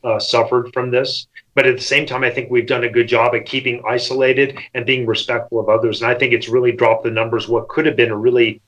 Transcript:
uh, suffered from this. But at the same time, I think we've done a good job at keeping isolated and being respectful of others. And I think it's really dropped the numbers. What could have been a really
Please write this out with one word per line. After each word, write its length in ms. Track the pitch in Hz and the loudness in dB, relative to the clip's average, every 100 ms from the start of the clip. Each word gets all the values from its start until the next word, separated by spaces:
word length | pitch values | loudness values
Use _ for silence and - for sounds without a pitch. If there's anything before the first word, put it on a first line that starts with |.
uh, 160 | 123 107 | 0 -2
suffered 520 | - 123 - 127 120 | 2 0 2 0 -2
from 180 | 131 127 | -6 -2
this. 360 | 123 139 - - - _ | 0 -2 -6 -12 -20 _
But 100 | - | 2
at 120 | 131 123 | 2 2
the 60 | |
same 220 | - 139 | 0 0
time, 180 | 151 131 | 0 -2
I 60 | 127 | -2
think 220 | 135 120 | -2 0
we've 160 | 120 117 | 0 0
done 160 | 123 | -2
a 60 | 120 | 0
good 180 | 120 113 | 0 2
job 260 | 117 120 | 2 2
at 120 | 120 | 0
keeping 360 | - 135 127 120 110 | -4 -6 -4 -6 -4
isolated 720 | 123 - 135 131 127 139 - - | -4 -2 0 2 2 0 -2 -10
and 120 | 127 | -8
being 200 | 117 127 | -2 -2
respectful 540 | 113 107 - 117 - 113 | 0 -2 -2 -6 -4 -4
of 100 | 107 | 0
others. 320 | 110 117 107 | 2 0 -2
And 100 | 117 | -2
I 40 | |
think 180 | 123 131 | 0 0
it's 160 | 117 107 | 0 0
really 240 | 123 123 | 2 2
dropped 320 | 113 117 113 | 2 2 2
the 60 | 117 | 0
numbers. 360 | 110 113 117 107 | -2 -2 -4 -2
What 220 | 113 - | -4 -2
could 160 | - | 0
have 100 | 156 | 0
been 160 | 117 117 | 2 0
a 60 | 107 | 2
really 440 | 120 123 117 107 | 2 4 2 -2